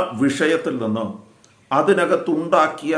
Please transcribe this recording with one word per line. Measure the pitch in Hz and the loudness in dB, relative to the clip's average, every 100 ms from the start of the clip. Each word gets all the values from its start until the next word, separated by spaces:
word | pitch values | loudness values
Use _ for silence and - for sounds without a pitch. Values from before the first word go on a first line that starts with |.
| - 110 | 2 0
വിഷയത്തിൽ | 139 131 160 160 170 131 | 0 2 0 0 -2 -4
നിന്ന്, | 113 110 107 - - _ _ _ - | -2 -2 -4 -8 -18 _ _ _ -4
അതിനകത്തുണ്ടാക്കിയ | 135 156 185 165 180 - 156 170 165 156 - 151 | 0 2 2 2 0 0 -2 0 2 2 0 -4